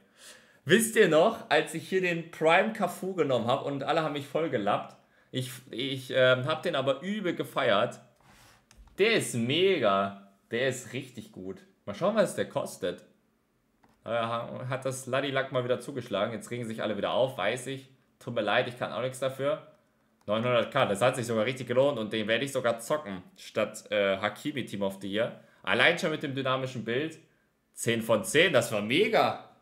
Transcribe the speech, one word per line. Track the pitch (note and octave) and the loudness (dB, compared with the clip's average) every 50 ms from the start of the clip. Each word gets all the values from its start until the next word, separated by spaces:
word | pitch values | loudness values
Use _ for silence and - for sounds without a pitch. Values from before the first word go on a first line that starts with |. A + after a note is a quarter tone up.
| _ _ _ - - - - - _ _ _ _ - | _ _ _ -20 -20 -20 -20 -20 _ _ _ _ 0
Wisst | C3+ F3 A3+ A3 - - | 4 4 4 4 2 4
ihr | A3+ G3+ E3 | 6 6 6
noch, | D3+ D#3 F3+ A3+ A3 - - - | 8 6 6 4 2 -2 -2 2
als | C#3+ D#3+ D3+ - F3 | 2 2 2 0 -6
ich | D#3+ B2+ - | -8 -6 -2
hier | F#3+ F#3 | -2 0
den | F3+ F3 E3+ E3 D#3+ D#3+ | 0 0 -2 -2 -6 -8
Prime | - - D#3+ D#3+ E3+ F#3+ G#3+ A3 | -4 0 4 6 6 6 4 2
Cafu | G#3+ - F#3+ G3 - - F#3 F#3 F#3+ | 0 -2 -2 -4 -4 -4 -8 -6 -2
genommen | E3+ D3 C3+ B2+ A2+ A2 A#2+ | 0 0 2 2 0 2 0
hab | C3+ - - | 0 0 0
und | C#3+ C#3 C3+ | -4 -6 -4
alle | B2+ C3 D#3 E3 D#3 | -2 0 0 0 0
haben | D3 | -2
mich | D3 D3 C3+ - | -4 -6 -6 -4
vollgelappt? | - D#3 E3 D#3 C3 G#2+ G2 G2+ B2 - - - - _ _ _ _ _ _ _ | -2 -2 0 0 0 0 2 2 0 0 -2 -6 -16 _ _ _ _ _ _ _
Ich, | - C3 B2+ - - - - - | -6 -6 -6 -6 -10 -16 -16 -12
ich, | - A2+ C#3 C3+ C3+ C3 B2+ - B2 | -8 -6 -4 -4 -4 -6 -6 -2 2
ähm, | C3 B2+ B2+ B2+ B2+ B2 | 6 6 6 6 4 2
hab | D#3 D#3 - | -2 -2 -2
den | - F3+ D#3 | -2 -2 -2
aber | C3+ B2+ C#3 C3 - | 0 0 0 -2 -2
übel | F3 G3 G#3 G#3+ F3+ E3+ - | -2 -6 -4 -2 -2 -2 -2
gefeiert. | - C3+ - - D3+ C3+ A#2 G2 G#2 A#2+ - - - - _ _ _ _ - - - - - - _ _ _ - - - - - - | -4 -6 -4 -2 0 2 4 4 4 2 0 -2 -8 -18 _ _ _ _ -20 -20 -20 -20 -20 -20 _ _ _ -20 -20 -20 -8 0 2
Der | G3 A#3 | 4 4
ist | A3 D#3 B2+ - - | 4 2 0 0 -2
mega. | A#2 A#2 B2 D3 E3+ F#3 G3 F#3 D3 A2+ G2+ G2 G2 G2 G2 - - - - _ _ _ - | -2 0 0 2 2 4 4 4 4 4 4 4 4 2 0 -4 -10 -20 -20 _ _ _ -6
Der | A#2 A#2 C3 C3 | -2 0 0 0
ist | B2 - - - - | -2 -4 -8 -10 -10
richtig | C3+ - - - A2 - - | -10 -10 -10 -14 -16 -16 -16
gut. | - F#2+ F#2 F#2+ F#2+ - - _ _ _ - | -14 -14 -12 -12 -12 -12 -16 _ _ _ -10
Mal | G2+ G2 | -10 -6
schauen, | - E3+ G3+ A3+ | -2 0 0 2
was | G#3+ F#3 - - | 2 2 2 2
der | G#2+ G2 - | -2 -4 -2
kostet. | - - - - - - F#2 F2+ - - - _ _ _ _ _ _ _ _ _ _ _ _ _ _ _ _ _ _ _ - | -4 -6 -6 -6 -8 -6 -4 -4 -4 -6 -12 _ _ _ _ _ _ _ _ _ _ _ _ _ _ _ _ _ _ _ -8
Äh, | - | -4
hat | A#2 A#2 A2+ A#2 A#2 A#2 A#2 - - A#2+ B2+ B2+ C3 B2+ - | -2 -2 -2 -2 -2 -4 -6 -8 -10 -10 -8 -6 -6 -4 -4
das | C3+ B2+ - - | -6 -6 -6 -6
Laddy | B2 B2+ C#3 C#3+ C#3 | -4 -2 -2 -2 -2
Luck | C3+ C3+ C3 - | -2 -2 -2 -2
mal | C3+ B2+ B2 | -2 -2 0
wieder | B2 B2 A2+ | 0 -2 -2
zugeschlagen. | - - C#3 B2+ A#2 - G2+ F#2+ G#2+ A#2 | -4 -8 -8 -8 -6 -4 -2 -2 -2 -2
Jetzt | A2+ G2+ - - | -4 -8 -10 -8
regen | A#2+ A#2+ A#2 | -8 -8 -6
sich | A2 A2 A2+ | -8 -6 -6
alle | - A2 G2+ | -4 -4 -4
wieder | G2 G2 E2+ | -2 -2 0
auf, | F2 G#2+ B2+ B2+ B2 | 2 2 0 0 0
weiß | - F#2+ G#2+ B2 B2+ B2+ | -2 -2 -2 -2 -4 -6
ich. | C3+ C3+ C3+ - - _ _ _ _ _ _ | -8 -10 -10 -12 -18 _ _ _ _ _ _
Tut | - B2 A#2 | -10 -6 -4
mir | A#2 | -2
leid, | G#2 G2+ G#2+ B2+ B2+ B2 | 0 2 2 0 0 -2
ich | A#2 - | -4 -6
kann | B2+ - | -6 -6
auch | - A2 | -4 -4
nichts | B2+ C3 B2+ - | -6 -6 -4 -4
dafür. | C3+ C3 B2+ - C3+ C#3+ D#3 D3+ - - - _ _ _ _ _ _ _ _ _ - | -4 -4 -4 -2 -2 -2 -2 -4 -6 -18 -20 _ _ _ _ _ _ _ _ _ -4
Neunhundert | G2+ G#2+ A2+ A#2+ B2 B2 A#2 G#2 - | -2 -2 0 2 2 2 2 2 2
K, | - C3+ A#2+ | 2 2 2
das | G2+ G2 G2 | 2 2 2
hat | A#2+ C3+ C3+ | 2 2 2
sich | B2+ A2 | 0 -2
sogar | A#2 A2+ A2 G#2+ | -2 0 0 0
richtig | B2+ C3 B2+ A#2+ | 0 -2 -4 -4
gelohnt | B2 A#2 C3 C#3 C#3+ C#3 A2+ | 0 2 4 4 2 2 -2
und | G#2+ G2 A2+ | -4 -4 -4
den | A2 G#2 | -2 0
werde | A2 A2+ A#2+ C#3 | 0 0 0 0
ich | C3+ | -2
sogar | - B2+ A#2 A#2 A2+ - | -2 0 0 0 -2 -2
zocken, | - - D#3 - - G2+ F#2+ F2+ - - _ | -2 -4 -4 -4 -4 -8 -12 -12 -14 -18 _
statt, | - - - - A2+ G#2 - - - - - | -20 -14 -6 -2 -2 -2 -2 -4 -12 -6 -2
äh, | G#2+ G#2 G2 G2 F#2+ | 2 2 4 4 2
Hakimi | G2 G#2 G#2 - - - D3+ D3 B2+ G2 | 2 0 -4 -4 -4 -6 -6 -4 -4 -6
Team | - - G2 | -6 -4 -2
of | G2 F#2+ F#2+ - | -2 -2 -4 -4
the | G2+ F#2+ | -8 -4
Year. | G2 G#2+ A#2+ - - - - _ _ _ | 0 0 0 -2 -4 -12 -20 _ _ _
Allein | - F#2 G2+ A#2 C3 D#3+ F3 E3+ | -2 0 4 4 6 4 4 2
schon | F#3 D#3+ | 0 -2
mit | D#3 C#3 | -2 -2
dem | D#3 C#3 B2+ | -4 -6 -4
dynamischen | C3+ B2+ C3 C3 C3 C3 B2 - A#2 G2 | -2 0 0 0 0 -2 -4 -8 -6 -4
Bild. | A#2 A#2 C#3 D#3 D#3 - - - _ _ _ _ _ _ _ _ _ - | -2 -2 -2 -2 -4 -8 -14 -20 _ _ _ _ _ _ _ _ _ -10
Zehn | - - A#2+ A#2 A#2 | -4 -2 0 0 0
von | A2 A#2 A2+ G#2+ G2+ | 2 2 2 2 2
zehn, | - - D3+ F3+ F#3+ C#3+ | 2 4 4 6 6 6
das | A#2+ G2+ - | 4 2 2
war | A2+ G2+ | 0 -2
mega. | G#2 A2 C3 F3 A3 A#3+ A3 D#3+ C3 A2 G2 - - - - _ | 0 2 2 2 2 4 4 2 2 2 0 -4 -10 -18 -20 _